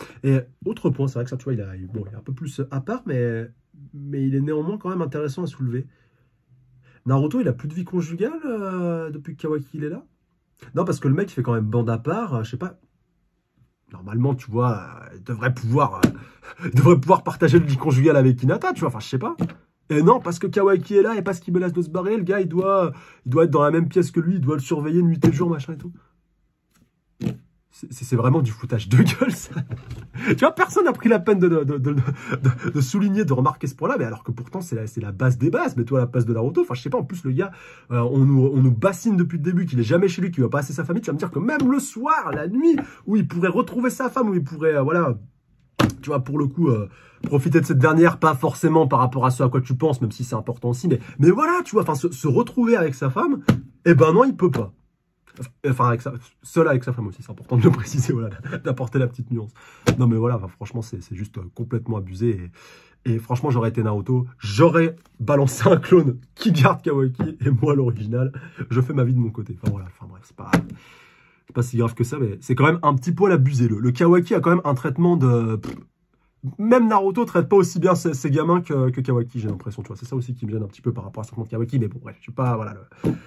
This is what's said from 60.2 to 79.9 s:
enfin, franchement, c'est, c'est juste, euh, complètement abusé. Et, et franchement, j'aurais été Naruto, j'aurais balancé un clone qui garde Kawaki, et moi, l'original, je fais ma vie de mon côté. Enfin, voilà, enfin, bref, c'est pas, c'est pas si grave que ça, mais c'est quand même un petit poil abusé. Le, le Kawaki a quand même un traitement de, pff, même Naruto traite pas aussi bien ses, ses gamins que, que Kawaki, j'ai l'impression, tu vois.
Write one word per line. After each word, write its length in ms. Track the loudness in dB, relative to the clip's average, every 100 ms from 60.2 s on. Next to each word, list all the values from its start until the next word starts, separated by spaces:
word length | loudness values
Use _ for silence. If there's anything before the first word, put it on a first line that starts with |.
| 0 -2
enfin, 120 | -6
franchement, 320 | -14 -12 -10
c'est, 200 | -10 -12
c'est 120 | -12
juste, 220 | -12 -12 -12
euh, 40 | -14
complètement 440 | -12 -6 -6 -4 -6
abusé. 520 | -8 -4 -2 -2 -6 -16 -20 -20 _ _
Et, 80 | -4
et 40 | -4
franchement, 320 | -2 -4 0
j'aurais 180 | 0 0
été 140 | 0
Naruto, 440 | -2 -2 -2 -2 -2 -8
j'aurais 580 | -4 4 6 6 2 -2 _ -8
balancé 480 | 0 2 2 2 4
un 80 | 4
clone 420 | 6 6 6 0 -8
qui 180 | -4 2
garde 280 | 6 4 4
Kawaki, 540 | 0 0 0 0 -4 -2
et 100 | 0
moi, 240 | 2 4
l'original, 580 | 2 2 -2 -2 -2 -2 -4 -14 -12 -2
je 100 | 0
fais 140 | 0
ma 100 | 2
vie 80 | 2
de 60 | 2
mon 120 | 0
côté. 280 | -4 -10 -8
Enfin, 80 | -6
voilà, 160 | -6 -8
enfin, 180 | -16 -20
bref, 140 | -20
c'est 120 | -20 -18
pas, 140 | -2 -2 -2 -12 -20 -20 -20 _ _ _ -8
c'est 60 |
pas 80 | -4
si 140 | -2 0
grave 180 | -2
que 100 | -2
ça, 140 | -4 -2
mais 200 | -4 -4
c'est 140 | -4
quand 100 | 0
même 160 | 0 0
un 120 | 0
petit 180 | 0 0
poil 180 | 0 2
abusé. 380 | 4 2 2 0
Le, 100 | 0
le 140 | -2
Kawaki 420 | 2 4 4 4
a 60 | 0
quand 100 | 2
même 120 | 2
un 100 | 0
traitement 440 | -2 -2 0 2 4
de, 380 | 4 2 0 -4
pff, 200 | -6 -14 -18 _ _ _ _ _ -12 -4
même 300 | 4 4 6
Naruto 380 | 4 2 0 0
traite 220 | 0 4
pas 80 | 4
aussi 220 | 4 2
bien 160 | 2
ses, 200 | 2 0
ses 160 | -2 0
gamins 320 | 0 2 0
que, 260 | 0 0 0
que 140 | 0
Kawaki, 360 | -2 -2 -2 -6
j'ai 100 | -6
l'impression, 340 | -6 -10 -12
tu 60 |
vois. 80 | -12